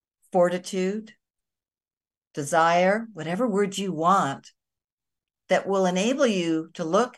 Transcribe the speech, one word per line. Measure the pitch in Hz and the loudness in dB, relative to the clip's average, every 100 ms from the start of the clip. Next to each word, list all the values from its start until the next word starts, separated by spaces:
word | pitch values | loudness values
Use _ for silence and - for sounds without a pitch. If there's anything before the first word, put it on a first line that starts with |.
| _ _ _ | _ _ _
fortitude, | 185 175 180 - 190 185 214 220 - _ _ _ _ _ _ _ _ _ _ _ - | 2 2 0 -4 -4 -2 -4 -10 -18 _ _ _ _ _ _ _ _ _ _ _ -10
desire, | 143 165 165 175 185 208 226 | -2 2 4 4 2 0 -4
whatever | 185 151 185 254 | -10 -8 -4 -2
word | 196 202 190 | 0 -2 -4
you | 196 | -6
want, | 156 170 196 143 139 - _ _ _ _ _ _ _ _ _ - | -2 2 2 2 -4 -12 _ _ _ _ _ _ _ _ _ -2
that | 180 - | -2 0
will | 196 185 | 0 0
enable | 180 220 277 262 | 0 0 2 2
you | 190 170 160 160 | 2 0 -2 -4
to | - | -8
look | 160 190 240 | -2 0 0